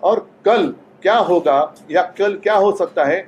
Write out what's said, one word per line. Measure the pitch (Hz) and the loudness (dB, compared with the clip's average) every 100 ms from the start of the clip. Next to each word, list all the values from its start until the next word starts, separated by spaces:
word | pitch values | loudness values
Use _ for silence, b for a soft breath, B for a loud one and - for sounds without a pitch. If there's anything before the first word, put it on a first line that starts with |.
और | 175 226 - _ - | 0 -2 -4 _ -2
कल | 226 123 - - _ | 0 -2 -6 -20 _
क्या | 185 226 | 0 0
होगा | 170 175 156 139 147 - - | 2 0 2 0 -2 -6 -4
या | 160 | -2
कल | 180 - 202 196 | -2 -2 -4 -2
क्या | 202 208 | 0 2
हो | 202 196 | 2 0
सकता | 170 - 143 | -4 -2 -2
है | 170 | -2